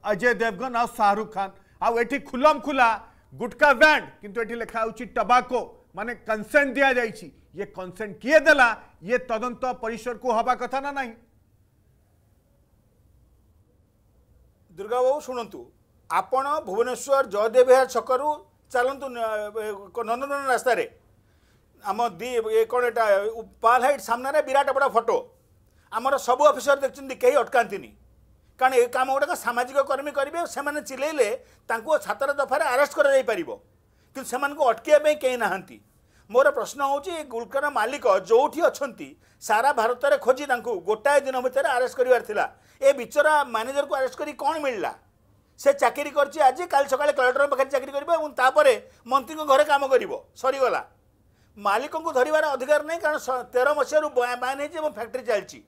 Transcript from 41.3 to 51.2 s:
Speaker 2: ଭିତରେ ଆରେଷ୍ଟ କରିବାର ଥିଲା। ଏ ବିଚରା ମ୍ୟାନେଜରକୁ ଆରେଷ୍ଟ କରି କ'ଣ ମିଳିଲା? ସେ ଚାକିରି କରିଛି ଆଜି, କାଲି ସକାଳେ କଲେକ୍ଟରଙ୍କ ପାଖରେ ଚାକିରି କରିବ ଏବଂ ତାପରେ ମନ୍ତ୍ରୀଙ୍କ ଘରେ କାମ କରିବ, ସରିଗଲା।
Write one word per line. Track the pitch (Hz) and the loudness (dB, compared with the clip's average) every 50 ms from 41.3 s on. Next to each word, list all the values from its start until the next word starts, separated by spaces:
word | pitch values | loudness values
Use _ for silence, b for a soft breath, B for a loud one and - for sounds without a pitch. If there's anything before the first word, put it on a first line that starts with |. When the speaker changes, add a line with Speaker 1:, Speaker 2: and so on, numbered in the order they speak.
| 262 254 | -4 -2
Speaker 2:
ଭିତରେ | 247 262 254 269 277 320 | -4 -2 -2 0 0 0
ଆରେଷ୍ଟ | 262 240 254 240 - | 0 0 -2 -2 0
କରିବାର | - 247 254 254 233 | -2 2 4 4 2
ଥିଲା। | 220 - 208 196 170 - - b b b b b | 2 -4 -4 -4 -4 -4 -6 b b b b b
ଏ | 262 269 | 2 2
ବିଚରା | 277 254 233 - - 294 294 302 311 294 277 | 2 2 -4 -4 0 2 2 4 4 2 2
ମ୍ୟାନେଜରକୁ | 254 226 220 220 254 269 285 277 277 294 | 0 -4 -4 -4 -2 -4 -4 -2 -2 -2
ଆରେଷ୍ଟ | 269 262 247 - | -2 -4 -4 -4
କରି | - 294 294 | -8 -8 -8
କ'ଣ | 294 - 285 285 320 320 | -8 -4 -2 -2 -2 0
ମିଳିଲା? | 294 269 240 202 156 123 - - _ _ _ _ _ _ _ _ _ _ _ _ | -4 -4 -4 -2 -6 -6 -8 -10 _ _ _ _ _ _ _ _ _ _ _ _
ସେ | - 277 | 2 2
ଚାକିରି | 277 277 269 233 233 277 294 294 | 4 4 2 0 0 -2 -8 -4
କରିଛି | 269 285 285 285 285 320 | 0 0 0 0 2 4
ଆଜି, | 285 262 262 302 359 | 4 4 4 2 -6
କାଲି | 349 - 277 285 277 | 0 0 0 2 2
ସକାଳେ | 262 262 294 294 | 0 0 0 0
କଲେକ୍ଟରଙ୍କ | 285 277 254 254 247 277 285 285 | 2 2 2 2 2 2 0 0
ପାଖରେ | 277 254 262 262 | 2 0 0 0
ଚାକିରି | 277 269 254 269 | 0 -4 -4 -4
କରିବ | 269 277 285 330 339 | -8 -8 -2 0 0
ଏବଂ | 320 311 294 | 0 0 -4
ତାପରେ | 240 - 247 262 262 302 302 277 233 208 - b b b b | -2 2 2 4 4 6 6 6 4 2 -2 b b b b
ମନ୍ତ୍ରୀଙ୍କ | 226 254 277 262 - 320 311 | -2 -2 -2 -2 -2 -10 -10
ଘରେ | 302 294 269 262 294 | 0 2 4 4 4
କାମ | 302 285 277 277 269 | 4 2 0 2 2
କରିବ, | 262 247 214 170 127 - - _ _ | 2 2 2 0 -8 -10 -10 _ _
ସରିଗଲା। | - - 262 269 277 262 233 175 139 - - _ _ _ _ _ _ | -4 -4 -2 0 0 0 0 0 -2 -6 -8 _ _ _ _ _ _